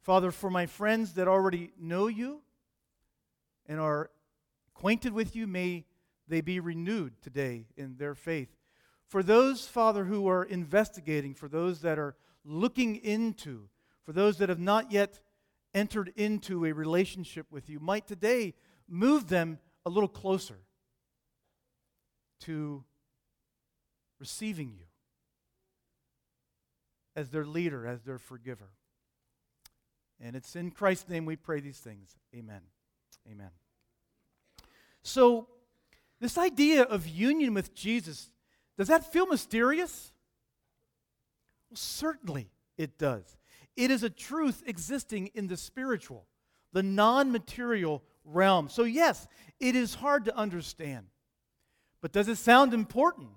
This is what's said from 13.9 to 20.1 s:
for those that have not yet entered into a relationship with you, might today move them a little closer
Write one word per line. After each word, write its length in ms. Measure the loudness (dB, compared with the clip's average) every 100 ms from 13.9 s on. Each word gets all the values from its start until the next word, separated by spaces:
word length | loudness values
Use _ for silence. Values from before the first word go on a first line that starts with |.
| _
for 100 | -6
those 240 | 2 2 2
that 140 | 0
have 100 | 0
not 320 | 2 2 2
yet 260 | 0 0 -4 _ _ _ _ _
entered 380 | -2 -2 -4 -6 -4
into 500 | -2 -2 -4 -2 -2
a 60 |
relationship 720 | -2 0 0 0 -4 -12 -14 -14
with 200 | -16 -14
you, 100 | -8
might 260 | -4 -4 -4
today 460 | -4 0 0 -2 -8 _ _ _
move 420 | 0 4 4 2
them 300 | 0 0 -6 _ _ -2
a 20 |
little 180 | 0
closer 520 | 0